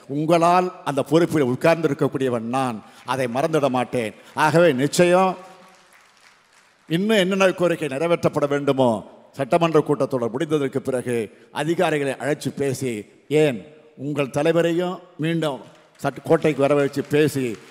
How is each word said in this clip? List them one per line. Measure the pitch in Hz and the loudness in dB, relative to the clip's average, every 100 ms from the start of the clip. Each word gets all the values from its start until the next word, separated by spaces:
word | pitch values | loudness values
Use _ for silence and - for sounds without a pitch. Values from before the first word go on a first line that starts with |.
| - | -10
உங்களால் | 143 156 170 170 180 180 - 151 | -6 0 2 4 4 0 -4 -4
அந்த | 135 | -4
பொறுப்பில் | - 160 170 156 123 | 2 2 2 2 0
உட்கார்ந்திருக்கக்கூடியவன் | 127 165 165 156 139 139 131 131 120 113 131 | 2 2 2 0 0 -2 -2 -2 -2 -4 -4
நான், | 127 107 - - 123 | -4 -6 -14 -12 -6
அதை | 131 123 | -4 -2
மறந்துட | 123 160 156 139 | -2 -2 0 0
மாட்டேன். | 127 120 127 107 - - | 0 -2 -4 -4 -8 -8
ஆகவே | - 151 160 175 | 0 2 4 4
நிச்சயம் | 127 143 - 175 180 190 175 - - - _ _ _ _ _ _ _ _ _ _ _ - | 2 0 2 4 4 2 -2 -12 -20 -20 _ _ _ _ _ _ _ _ _ _ _ -4
இன்னும் | 165 214 220 | -2 2 2
என்னென்ன | 180 196 190 | 2 2 2
கோரிக்கை | 170 175 165 151 | 2 -2 -2 -4
நிறைவேற்றப்பட | 135 170 165 160 151 143 | -4 -2 0 0 0 0
வேண்டுமோ | 143 143 131 123 104 - - _ | 0 0 2 2 0 -6 -20 _
சட்டமன்ற | - 123 170 165 151 147 | -10 -2 0 2 2 2
கூட்டத்தொடர் | 143 135 131 117 123 | 0 -2 -2 -4 -4
முடிந்ததற்கு | 160 156 135 131 | -4 -2 -2 -4
பிறகு | 135 127 117 117 101 - - | -4 -4 -4 -4 -6 -10 -12
அதிகாரிகளை | 127 151 170 170 151 139 | -6 -4 0 0 0 -4
அழைச்சு | 120 131 147 131 - | -4 -4 -4 -6 -4
பேசி, | 139 127 127 107 101 _ - | -4 -4 -6 -6 -10 _ -2
ஏன் | 147 151 107 - - - - | 2 2 0 -10 -20 -20 -12
உங்கள் | 139 147 135 143 | -6 -4 -4 0
தலைவரையும் | 160 165 170 170 180 180 - - | 0 2 0 0 -4 -8 -14 -8
மீண்டும் | 156 165 156 123 - - _ _ | -4 -2 -2 -6 -12 -20 _ _
சட்ட-, | 143 135 | -8 -6
கோட்டைக்கு | 139 160 156 131 | 0 2 2 2
வர | 139 143 | 2 2
வச்சு | 139 143 | 0 -2
பேசி | - 147 151 139 123 101 - | 0 2 2 0 -4 -8 -14